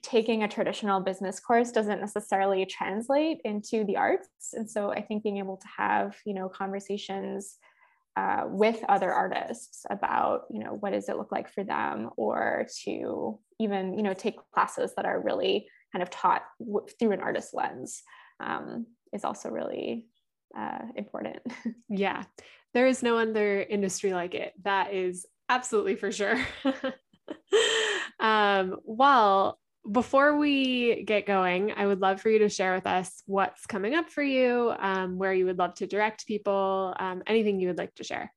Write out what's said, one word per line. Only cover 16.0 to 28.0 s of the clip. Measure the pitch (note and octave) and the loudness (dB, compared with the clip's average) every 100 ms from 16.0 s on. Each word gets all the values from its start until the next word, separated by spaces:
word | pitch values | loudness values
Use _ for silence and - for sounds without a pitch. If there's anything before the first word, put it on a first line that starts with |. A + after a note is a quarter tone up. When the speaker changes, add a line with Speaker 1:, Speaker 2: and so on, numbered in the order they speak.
Speaker 1:
of | F3+ | -6
taught | - - - - - | 0 2 2 -2 -16
w-, | A3+ G3+ - - | -4 -4 -6 -2
through | A3+ | 0
an | G3 | 0
artist | - - - | -2 -4 -4
lens, | - - - - - - - - _ | -6 -6 -6 -12 -14 -18 -20 -20 _
um, | - - - A#3+ A#3 _ _ | -8 -6 -6 -10 -10 _ _
is | G3 | -6
also | - G#3 - | -6 -6 -6
really, | - - - - A#3 A3+ _ _ _ _ - | -6 -6 -6 -6 -6 -10 _ _ _ _ -10
uh, | - - A3+ | -8 -8 -10
important. | - G#3 - - - - - | -10 -10 -8 -8 -8 -12 -8
<laughs> | A#3 A#3 _ | -8 -10 _
Speaker 2:
Yeah, | G3 G3 - - - - - _ | -2 -2 -2 -10 -18 -20 -20 _
there | B3 B3+ | 4 4
is | B3+ | 4
no | A#3+ A#3 | 2 2
other | A3+ G#3+ G#3 G3+ | 2 2 2 2
industry | - G#3 F#3+ - G3+ | 0 0 0 0 0
like | F#3 F3+ | 0 -2
it. | F3+ - - | -4 -8 -6
That | F#3 G3 F#3+ | 0 0 0
is | G3+ F#3 F3+ - _ _ | 0 -2 -4 -12 _ _
absolutely | B3+ B3 A3 G3+ G#3+ | 0 2 0 2 0
for | G3 | -2
sure. | F#3+ G3+ B3 B3+ - | -2 0 0 -2 -2
<laughs> | C4+ C4+ C4 C4 _ _ - - _ G#4 A4 A4+ G#4+ G4 | -2 -2 -6 -8 _ _ -14 -14 _ 4 4 2 0 -2